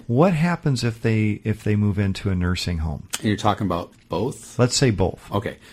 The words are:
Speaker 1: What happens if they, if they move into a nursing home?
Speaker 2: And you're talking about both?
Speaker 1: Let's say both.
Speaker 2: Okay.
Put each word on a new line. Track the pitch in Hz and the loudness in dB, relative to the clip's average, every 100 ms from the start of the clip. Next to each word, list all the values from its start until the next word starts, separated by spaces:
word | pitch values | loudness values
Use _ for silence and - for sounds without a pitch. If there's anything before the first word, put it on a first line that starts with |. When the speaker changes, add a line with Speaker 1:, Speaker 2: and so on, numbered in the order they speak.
| - | -2
Speaker 1:
What | 120 185 | 4 4
happens | 160 170 170 151 127 | 4 0 0 0 0
if | 120 113 | -2 0
they, | 117 110 107 104 113 | 0 2 2 0 -4
if | 104 | -2
they | 107 104 | 0 2
move | 104 98 | 2 2
into | 98 92 101 | -2 -2 -2
a | 90 | 0
nursing | 87 90 - 85 | 0 0 -2 -4
home? | 80 69 - - | -4 -6 -10 -4
Speaker 2:
And | 110 | -2
you're | 98 | 0
talking | 104 98 98 | 0 0 -2
about | 85 87 - _ | -2 -6 -16 _
both? | 85 120 - - - | -4 -4 -6 -10 0
Speaker 1:
Let's | 127 - | 0 4
say | 135 | 2
both. | 92 92 - - | 2 -2 -4 -6
Speaker 2:
Okay. | 101 78 69 - | -6 -6 -12 -20